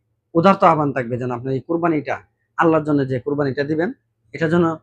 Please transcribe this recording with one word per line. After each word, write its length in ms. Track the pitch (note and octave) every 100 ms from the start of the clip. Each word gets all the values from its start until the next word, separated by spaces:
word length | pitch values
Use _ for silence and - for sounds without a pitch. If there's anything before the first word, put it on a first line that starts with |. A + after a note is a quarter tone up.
| _ _ _
উদারত 300 | E3 F#3 F#3+
আহ্বান 300 | F3+ D#3 C#3+
থাকবে, 240 | C3 A#2 A#2+
যেন 140 | B2
আপনি 220 | A#2+ C3
এই 60 | C3
কুরবানিটা, 600 | - E3+ E3+ D3+ C3 G2+ - _ _ -
আল্লাহর 260 | E3 D#3+
জন্য 260 | D3 C#3+ C3
যে 100 | C3
কুরবানিটা 440 | C#3+ C#3+ C#3+ B2+
দিবেন, 300 | C#3+ D#3 F#3+ - _ _ _
এটা 180 | C#3 D#3+
যেন 260 | F3 E3 D#3+